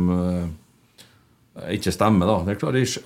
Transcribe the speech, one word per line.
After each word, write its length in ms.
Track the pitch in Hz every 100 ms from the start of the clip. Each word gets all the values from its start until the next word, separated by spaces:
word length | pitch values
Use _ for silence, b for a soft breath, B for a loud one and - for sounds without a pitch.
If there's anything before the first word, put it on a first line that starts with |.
| 90
eh, 360 | 90 90 90 87 80 _ _ b b b b b _ _ -
ikke 360 | - 98 95
stemmer, 360 | 87 107 104 90
da. 60 | 104
Det 80 | 87
er 80 | 101
klart 160 | 156 131 117 -